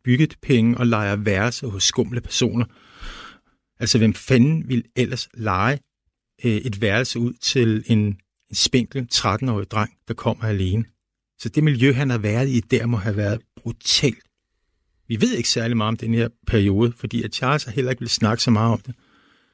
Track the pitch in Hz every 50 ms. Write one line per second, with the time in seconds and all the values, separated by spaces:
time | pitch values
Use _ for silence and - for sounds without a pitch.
0 | - 123 123 127 156 147 - - - - 135 117 110 117 120 120 123 120 113 107
1 | 104 101 101 104 104 107 98 92 104 120 117 - - 123 95 98 - - - -
2 | 127 101 123 120 - - - - 131 113 101 120 117 - _ _ _ _ - -
3 | - - - - - - - _ _ _ _ _ _ _ _ - 120 110 - 117
4 | 110 110 101 - - - 139 120 120 147 160 160 - 117 127 117 - _ - 127
5 | 123 104 131 123 - - - 120 110 107 92 92 101 120 143 143 _ _ _ _
6 | _ _ _ _ _ _ _ _ - 123 110 104 - 131 104 98 113 101 98 117
7 | 131 - - 117 120 123 - - - - - 135 117 113 110 110 - - 117 107
8 | 104 104 101 - _ _ _ _ _ - - - - - - 127 113 - - 139
9 | 123 117 - - - 110 95 107 135 131 110 101 98 - - 107 104 - _ _
10 | _ - 113 - - 120 110 - 113 110 104 98 95 92 95 113 113 - _ _
11 | _ _ _ _ _ _ _ - - - - 151 151 156 139 117 127 139 127 127
12 | 147 135 123 113 101 104 107 120 131 139 131 120 - - 131 113 113 117 120 107
13 | 92 113 101 101 104 101 110 117 - _ _ - - 117 - - - - - -
14 | - 135 - - _ _ _ _ _ _ _ _ _ _ _ _ _ _ _ _
15 | _ - 117 107 196 247 247 135 117 - - 120 113 117 120 113 107 110 113 113
16 | 110 113 117 117 113 117 - _ - - - 110 98 101 98 101 117 120 120 -
17 | - 113 - 117 113 107 - - 127 127 147 147 - 123 101 143 127 123 131 -
18 | 123 113 - - 117 104 113 117 - 135 117 104 113 117 113 104 - - 120 _
19 | _ _ _ _ _ _ _ _ _ _